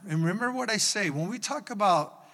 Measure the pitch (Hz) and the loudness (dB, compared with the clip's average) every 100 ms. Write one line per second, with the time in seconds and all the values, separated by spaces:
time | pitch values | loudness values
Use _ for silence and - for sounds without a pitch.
0 | 190 156 165 196 247 254 247 214 - 214 | -4 0 2 0 -2 -2 -2 0 0 0
1 | 180 143 175 240 - 285 - 220 202 165 | -2 -2 -4 -4 -6 -6 -6 0 4 4
2 | 151 - - | 2 -8 -20